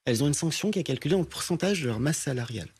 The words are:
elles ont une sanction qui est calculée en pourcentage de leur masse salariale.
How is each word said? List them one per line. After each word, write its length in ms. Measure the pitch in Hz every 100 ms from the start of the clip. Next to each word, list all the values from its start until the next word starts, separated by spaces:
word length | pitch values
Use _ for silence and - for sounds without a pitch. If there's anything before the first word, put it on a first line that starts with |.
| -
elles 180 | 117
ont 40 | 143
une 60 |
sanction 380 | 143 165 - 202
qui 80 | 202
est 40 |
calculée 320 | 143 131 147 190
en 80 | 165
pourcentage 560 | - - 175 185 196
de 60 | 127
leur 120 | 110
masse 200 | 139 160
salariale. 500 | 147 127 120 110 80